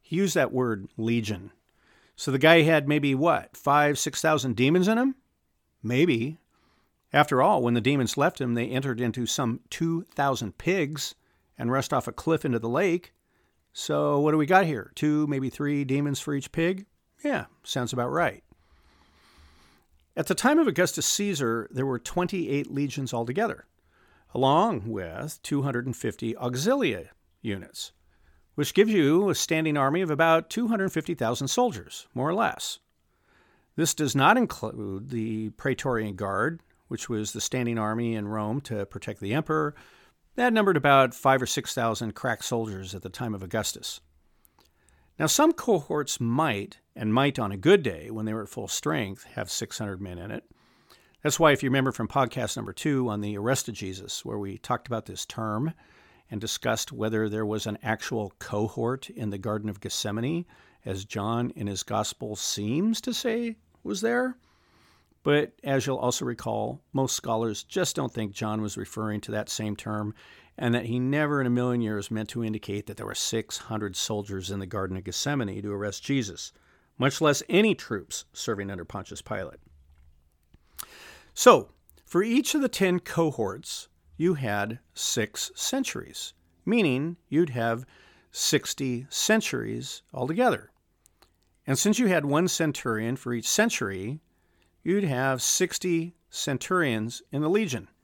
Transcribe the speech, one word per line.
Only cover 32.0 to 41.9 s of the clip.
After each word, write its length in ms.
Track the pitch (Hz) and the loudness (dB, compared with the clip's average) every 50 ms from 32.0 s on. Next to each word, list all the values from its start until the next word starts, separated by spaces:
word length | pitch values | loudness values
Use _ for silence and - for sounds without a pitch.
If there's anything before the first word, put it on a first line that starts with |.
| - _ _ | -18 _ _
more 120 | 120 131 | -4 -2
or 60 | 156 175 | -2 0
less. 460 | 214 220 - - - - - - - _ _ _ _ _ _ _ _ _ _ _ _ _ _ _ _ _ _ _ | 0 0 0 -2 -4 -10 -10 -10 -12 _ _ _ _ _ _ _ _ _ _ _ _ _ _ _ _ _ _ _
This 180 | - 165 160 - | 0 0 0 2
does 220 | - 151 131 - | 0 0 0 4
not 220 | 139 135 165 220 | 6 6 6 6
include 760 | 254 233 - - - - 110 117 117 104 101 98 98 110 135 | 6 4 0 -2 -6 -6 -8 -6 -8 -8 -6 -8 -8 -8 -6
the 400 | 127 117 110 113 110 110 110 107 | -4 -4 -4 -4 -4 -4 -6 -6
Praetorian 640 | - - - 139 127 - - 139 123 113 107 104 98 | -8 -4 -2 -2 -2 0 0 -2 0 0 -2 -4 -4
Guard, 480 | 92 101 98 98 98 113 151 170 165 _ _ _ _ _ | -4 -4 -2 0 0 0 0 -2 -6 _ _ _ _ _
which 220 | _ 117 110 - - | _ -10 -10 -6 -4
was 220 | 120 107 107 104 | -2 -2 -2 -4
the 100 | - 107 | -6 -6
standing 360 | - - - 127 123 120 117 | -6 -4 -2 -2 0 0 0
army 380 | 113 107 107 110 117 120 117 113 | 0 -2 -2 -2 -2 -2 -2 -2
in 120 | 110 104 | -2 -4
Rome 320 | 101 110 110 104 107 117 139 | -4 -4 -4 -2 -2 -2 -4
to 260 | 139 - 120 104 98 | -4 -4 -6 -6 -6
protect 320 | - - 98 - - 104 - | -6 -8 -10 -10 -10 -10 -6
the 160 | 101 98 113 | -4 -2 -2
emperor. 400 | 151 156 - 156 156 156 147 147 - - - - _ _ _ _ _ _ _ _ | -2 0 0 -2 0 -2 -2 -6 -10 -20 -20 -20 _ _ _ _ _ _ _ _
That 180 | - 240 247 226 | 0 2 4 4
numbered 240 | 220 202 196 180 | 4 4 4 4
about 380 | 147 131 147 139 135 131 127 - | 6 6 8 8 8 8 6 2
five 260 | - - 135 135 131 | 2 4 4 4 4
or 60 | 127 | 2
six 260 | 113 - 151 - - - | 0 -2 -4 -4 -4 -4
thousand 400 | 127 117 113 | -2 0 0